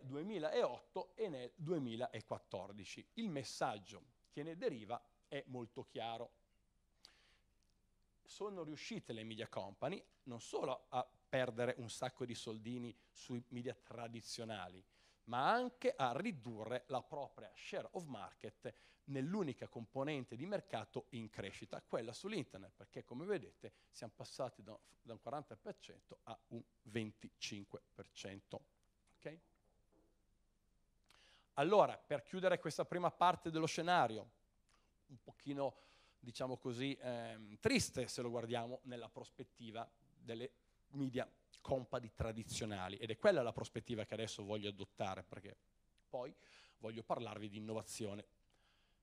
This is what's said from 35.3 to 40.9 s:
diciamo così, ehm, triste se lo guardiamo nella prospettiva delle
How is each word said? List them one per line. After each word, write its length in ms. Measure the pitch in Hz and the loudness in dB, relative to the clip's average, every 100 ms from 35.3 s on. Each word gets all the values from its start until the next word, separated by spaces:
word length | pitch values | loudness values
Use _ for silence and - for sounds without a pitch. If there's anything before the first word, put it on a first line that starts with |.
| - 139 139 139 - - - - _ | -8 -4 0 0 0 -12 -20 -20 _
diciamo 400 | 123 - 131 123 | -10 -2 -2 0
così, 400 | 131 120 139 135 | -2 0 0 0
ehm, 600 | 127 120 117 110 107 107 | -2 -2 -4 -8 -12 2
triste 480 | 226 254 - 135 117 | 6 6 6 0 0
se 160 | - | 0
lo 80 | 120 | 0
guardiamo 480 | 117 117 117 117 127 131 | 0 0 0 0 -6 -8
nella 220 | 123 113 | -8 -8
prospettiva 800 | - 113 - 127 - 113 107 117 _ - - | -10 -12 -12 -14 -12 -8 -8 -8 _ -20 -14
delle 340 | 120 113 127 - _ _ _ | -8 -6 -6 -10 _ _ _